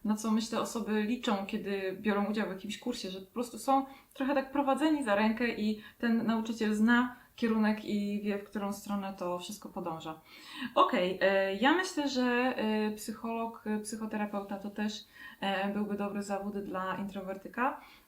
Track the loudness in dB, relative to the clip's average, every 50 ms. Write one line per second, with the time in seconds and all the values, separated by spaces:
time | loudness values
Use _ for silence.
0 | -2 0 0 0 2 2 2 2 2 0 -2 -2 -2 -2 -4 -4 -2 0 0 0
1 | 0 0 -2 0 0 0 0 0 0 -2 -4 -4 -2 -2 -2 -2 -2 -2 -4 -2
2 | 0 2 2 2 2 2 0 0 -2 -2 -4 -6 -8 -8 -8 -6 -4 -4 -4 -4
3 | -6 -8 -8 -10 -12 -8 -6 -6 -6 -6 -8 -4 0 2 4 4 2 0 -6 -16
4 | -20 _ -6 -2 0 2 2 2 2 2 0 0 2 2 2 4 4 4 4 2
5 | 2 2 4 4 4 4 4 2 0 0 0 0 0 0 0 -2 -6 -14 -8 -2
6 | 0 2 2 2 4 2 2 2 0 -2 -2 0 0 2 4 4 6 6 6 6
7 | 4 2 -2 -10 -18 -20 _ -2 0 2 4 4 4 4 4 2 0 -2 -2 0
8 | 0 0 -2 -2 0 -2 -2 -2 -4 -6 -6 -4 -4 -4 -4 -4 -6 -4 -4 -2
9 | -2 -4 -6 -4 -4 -4 -4 -4 -6 -8 -12 -12 -12 -10 -8 -6 -6 -6 -6 -6
10 | -6 -8 -10 -10 -14 -20 -20 -20 -18 -16 -10 -8 -8 0 4 6 6 6 6 4
11 | 2 2 2 4 4 6 6 6 4 2 2 4 4 6 6 4 2 0 -2 -2
12 | -2 0 0 2 2 2 2 2 2 2 0 0 0 2 2 2 2 0 -2 -4
13 | -6 -8 -8 -6 -6 -6 -4 -4 -4 -6 -8 -8 -4 -2 -2 -2 -4 -6 -8 -6
14 | -6 -4 -2 -2 -2 -2 -4 -4 -6 -6 -6 -8 -8 -8 -4 -4 -4 -4 -4 -6
15 | -10 -16 -20 -20 -18 -18 -10 -6 -2 -2 0 0 0 0 0 0 -2 -2 -2 -2
16 | -2 -2 -4 -4 -4 -4 -4 -4 -4 -4 -6 -6 -6 -4 -4 -4 -4 -4 -4 -4
17 | -6 -6 -6 -8 -6 -8 -8 -8 -10 -10 -4 -2 -2 -2 -2 -4 -10 -18 -20 -20
18 | -6